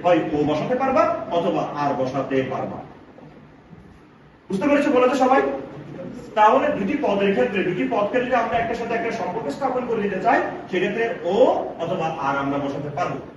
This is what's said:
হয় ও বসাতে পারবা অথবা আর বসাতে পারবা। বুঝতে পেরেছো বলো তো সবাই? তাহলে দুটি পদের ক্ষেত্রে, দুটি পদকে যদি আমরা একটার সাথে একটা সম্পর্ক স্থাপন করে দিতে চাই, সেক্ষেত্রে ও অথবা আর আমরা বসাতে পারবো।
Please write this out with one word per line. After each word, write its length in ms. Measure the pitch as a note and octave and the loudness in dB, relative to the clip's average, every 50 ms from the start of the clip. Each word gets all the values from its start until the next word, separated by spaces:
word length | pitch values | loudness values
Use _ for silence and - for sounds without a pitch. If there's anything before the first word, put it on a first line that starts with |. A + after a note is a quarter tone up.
| - | 4
হয় 160 | F3 F3 D#3+ D#3 D#3 D3+ | 4 4 4 2 0 0
ও 20 | D3 D3 C#3 | 0 0 0
বসাতে 260 | D3+ - - - B3+ B3+ | 0 0 0 -2 0 0
পারবা 220 | C4+ C4+ D4+ D#4 E4+ - - - - - - E3+ | 0 2 4 4 4 2 2 -2 -4 -2 -2 0
অথবা 260 | E3+ F#3 D#3 D3+ - - - D3 | 0 0 0 -2 -4 -4 -4 -2
আর 80 | C#3+ C#3 C3+ C3 | -2 -2 0 0
বসাতে 380 | C3 B2 - C3+ C3 - C#3 C3 B2+ B2+ B2 | -2 -2 -2 -4 -4 0 0 0 0 0 -4
পারবা। 240 | - G2+ G2 F#2+ - - - - - - - - - - - - - - - - - - - - - - - - - - - - - - - - - _ _ | -6 -6 -6 -8 -12 -14 -16 -20 -20 -20 -20 -20 -20 -20 -20 -20 -20 -20 -20 -20 -20 -20 -20 -20 -20 -20 -20 -20 -20 -20 -20 -20 -20 -20 -20 -20 -20 _ _
বুঝতে 160 | F#3+ F#3+ C#4+ C#4 | -4 0 2 4
পেরেছো 200 | C#4+ C4+ - - B3 | 4 4 4 4 4
বলো 120 | B3 B3+ B3+ | 4 4 4
তো 60 | - C4 C4 | 4 4 4
সবাই? 180 | B3+ C4+ C#4+ - - - - - - - - - - - - F3+ - - - - - - G#3+ | 4 4 4 4 2 -2 -6 -8 -12 -14 -16 -16 -14 -14 -12 -12 -12 -12 -14 -16 -6 2 6
তাহলে 300 | G#3+ G#3+ A#3+ C#4 D4 G3 F3+ F#3+ | 6 6 6 6 2 2 0 0
দুটি 180 | G3 - D4 - - | -2 -2 -2 0 0
পদের 260 | G#3 G3+ G3+ G3+ G3+ - | 0 2 2 2 2 4
ক্ষেত্রে, 240 | B3 B3 - G3 G3 F3 - | 2 2 0 0 0 0 0
দুটি 140 | - - C4 C4 A#3+ | 0 0 -2 0 0
পদকে 240 | G#3 G3+ G3+ - B3+ B3 | 0 0 0 0 0 0
যদি 120 | B3 B3+ A#3+ | 2 2 0
আমরা 140 | A3 - - A3+ | 2 2 0 0
একটার 220 | A3+ A3+ A#3 A3+ | 0 0 -2 -4
সাথে 120 | A#3 - A#3 | -4 -4 -2
একটা 160 | A3 A3+ A3+ G#3+ F#3+ | -2 -2 -4 -4 -4
সম্পর্ক 280 | F3+ F3+ F#3 G#3 - C4+ C4+ | -6 -4 -6 -4 -6 -6 -6
স্থাপন 260 | - C4+ B3+ B3 B3+ A#3 A3+ | -2 -2 -2 -2 -2 -2 -2
করে 140 | A3+ G#3 G3+ | -2 -2 -2
দিতে 140 | G3 F#3 F#3 F#3 | -2 -2 0 2
চাই, 140 | A3+ C4+ E4+ - D4 - - - - | 4 4 4 2 -2 -6 -10 -10 -4
সেক্ষেত্রে 340 | F#3 F3+ F3+ G3+ G3 A3+ A#3 A#3 - - D#3 E3+ F#3+ | -2 -2 -2 -2 -2 -2 -2 -2 -2 -4 -4 -2 4
ও 20 | A3+ B3+ - - - - - - - E3 | 4 6 4 4 0 -2 -6 -6 -6 -6
অথবা 240 | E3+ F#3 E3+ D#3+ D#3+ D#3 C#3+ C#3+ C#3 | -4 -4 -2 -2 -4 -4 -4 -2 -2
আর 80 | C#3+ C#3 C#3 | -2 -2 -2
আমরা 140 | C#3 C#3 C#3+ C#3 | -2 -2 -2 -2
বসাতে 260 | C#3 C#3 C3+ C#3 D3 C#3+ - | -4 -6 -6 -8 -6 -4 -4
পারবো। 200 | F3 D3 C3+ B2+ - - - | -4 -4 -4 -8 -10 -14 -18